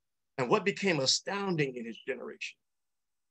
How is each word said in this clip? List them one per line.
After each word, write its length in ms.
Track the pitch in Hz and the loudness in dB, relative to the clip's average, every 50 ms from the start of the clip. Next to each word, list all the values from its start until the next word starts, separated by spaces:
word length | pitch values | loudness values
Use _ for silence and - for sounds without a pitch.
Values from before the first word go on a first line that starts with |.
| _ _ _ _ _ _ - | _ _ _ _ _ _ -4
And 120 | - 127 117 | -2 2 4
what 140 | 185 214 180 | 4 4 4
became 360 | 196 - - 190 196 165 143 | 2 0 2 2 2 4 4
astounding 760 | 131 127 - - - 175 190 202 202 190 175 151 147 135 123 | 4 2 2 2 0 -4 -4 -4 -2 0 0 0 0 0 -2
in 100 | 123 113 | -6 -8
his 140 | 117 110 - - | -8 -10 -10 -6
generation 500 | 135 127 120 123 143 - - - - - _ _ _ _ _ _ _ _ _ _ _ _ _ _ _ | -6 -6 -6 -6 -10 -10 -10 -12 -12 -12 _ _ _ _ _ _ _ _ _ _ _ _ _ _ _